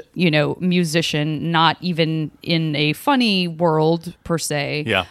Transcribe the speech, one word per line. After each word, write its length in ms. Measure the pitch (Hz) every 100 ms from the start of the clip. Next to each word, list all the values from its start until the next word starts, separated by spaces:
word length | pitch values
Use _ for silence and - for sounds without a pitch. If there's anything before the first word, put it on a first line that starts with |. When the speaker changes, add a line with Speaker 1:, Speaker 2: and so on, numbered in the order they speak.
| -
Speaker 1:
you 180 | - 180
know, 240 | 151 147 -
musician, 960 | 185 180 170 165 156 156 147 156 165
not 240 | 165 160 151
even 520 | 180 165 160 160 151 -
in 320 | - 165 160
a 180 | 147 151
funny 520 | 151 - 277 240 196 175
world 680 | 160 170 156 156 170 175 -
per 120 | - 165
se, 460 | - 147 139 147 143
Speaker 2:
Yeah. 160 | 98 87